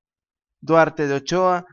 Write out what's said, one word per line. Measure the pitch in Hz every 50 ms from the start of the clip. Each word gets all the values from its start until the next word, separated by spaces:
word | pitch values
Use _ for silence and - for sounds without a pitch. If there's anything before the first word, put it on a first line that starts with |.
| _ _ _ _ _ _ _ _ _ _ _ _
Duarte | - 139 160 165 160 151 - - 151 143
de | 139
Ochoa | 139 135 - 170 180 185 185 180 175 180 -